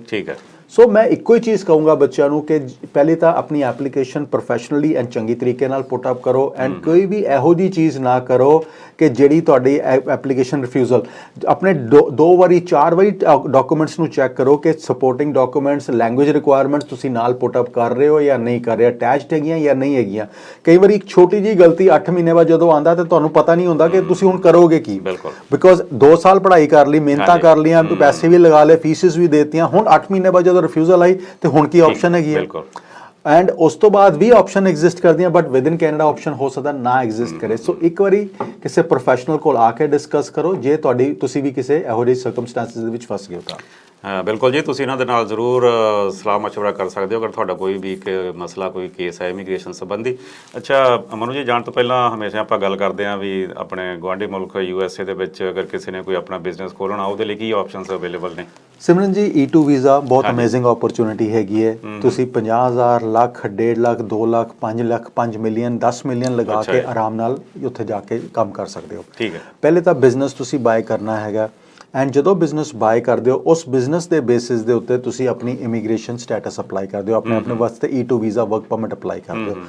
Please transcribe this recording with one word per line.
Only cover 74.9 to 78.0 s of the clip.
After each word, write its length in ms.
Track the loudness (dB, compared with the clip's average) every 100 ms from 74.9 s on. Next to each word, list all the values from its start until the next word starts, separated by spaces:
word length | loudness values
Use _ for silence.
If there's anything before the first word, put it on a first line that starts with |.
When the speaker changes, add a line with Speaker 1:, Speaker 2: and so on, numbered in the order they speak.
| -4
Speaker 2:
ਤੁਸੀਂ 300 | -4 -6 -6
ਆਪਣੀ 240 | -4 -8
ਇਮੀਗ੍ਰੇਸ਼ਨ 640 | -8 -6 -6 -4 -6 -6 -14
ਸਟੇਟਸ 440 | -8 -8 -8 -12
ਅਪਲਾਈ 260 | -10 -10 -8
ਕਰਦੇ 260 | -8 -4
ਹੋ, 40 | -4
ਆਪਣੇ, 160 | -2
Speaker 1:
ਹਮ, 60 | -4
Speaker 2:
ਆਪਣੇ 140 | -4
Speaker 1:
ਹਮ। 60 | -4
Speaker 2:
ਵਾਸਤੇ 300 | -4 -4 -6
ਈ 120 | -4